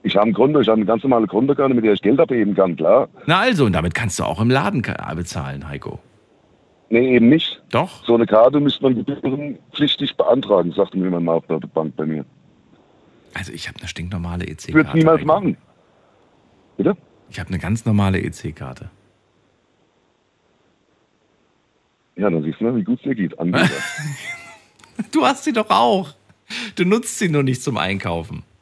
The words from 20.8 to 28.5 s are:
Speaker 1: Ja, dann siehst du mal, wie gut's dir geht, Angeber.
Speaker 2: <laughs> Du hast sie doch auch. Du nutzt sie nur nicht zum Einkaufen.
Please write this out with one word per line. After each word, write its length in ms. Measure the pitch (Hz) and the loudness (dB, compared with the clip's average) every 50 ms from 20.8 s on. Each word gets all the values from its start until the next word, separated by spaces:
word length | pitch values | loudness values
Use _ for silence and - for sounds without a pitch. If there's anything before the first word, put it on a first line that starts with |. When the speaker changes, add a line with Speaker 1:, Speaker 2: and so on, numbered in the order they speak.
| _ _ _ _ 120 _ _ _ _ _ _ _ _ _ _ _ _ _ _ _ _ _ _ _ _ _ _ | _ _ _ _ _ _ _ _ _ _ _ _ _ _ _ _ _ _ _ _ _ _ _ _ _ _ _
Speaker 1:
Ja, 120 | - 101 101 | -2 -2 0
dann 140 | 85 80 | 0 0
siehst 180 | 73 80 - - | -2 -4 -4 -2
du 40 | 107 | -2
mal, 120 | 117 127 | -2 0
wie 60 | 117 | -2
gut's 200 | 92 98 123 - | -2 -2 -4 -4
dir 120 | - 139 131 | -2 -6 -4
geht, 240 | 110 92 - - - | -2 -4 -4 -4 -4
Angeber. 280 | 85 87 - 151 190 | -4 0 0 2 0
Speaker 2:
<laughs> 80 | 175 - - - - - - 147 151 139 - - - - - - - - - _ _ _ _ - _ _ - - - | 0 -2 -4 -10 -10 -10 -10 -10 -10 -10 -10 -12 -14 -16 -16 -18 -20 -20 -20 _ _ _ _ -20 _ _ -10 -10 -2
Du 140 | - 311 254 | 0 2 2
hast 200 | 254 277 - - | 2 0 0 -4
sie 80 | 320 | -4
doch 180 | 240 233 214 - | -2 -2 0 2
auch. 400 | - 202 233 240 214 190 190 - - _ _ _ _ _ _ _ 220 240 240 214 - | 2 2 4 4 2 0 -2 -6 -12 _ _ _ _ _ _ _ -12 -12 -12 -10 -4
Du 80 | - 185 | -2 2
nutzt 340 | 180 208 240 - - - - | 2 2 0 0 -6 -6 -4
sie 100 | 220 170 | -2 0
nur 120 | 151 147 | 0 0
nicht 200 | 139 131 123 120 | 0 0 -2 -2
zum 160 | - 151 120 - | -4 -6 -4 -2
Einkaufen. 640 | 80 92 98 95 - 90 85 85 80 - - 80 - _ | -2 -2 -4 -4 -4 -4 -6 -6 -6 -10 -14 -16 -16 _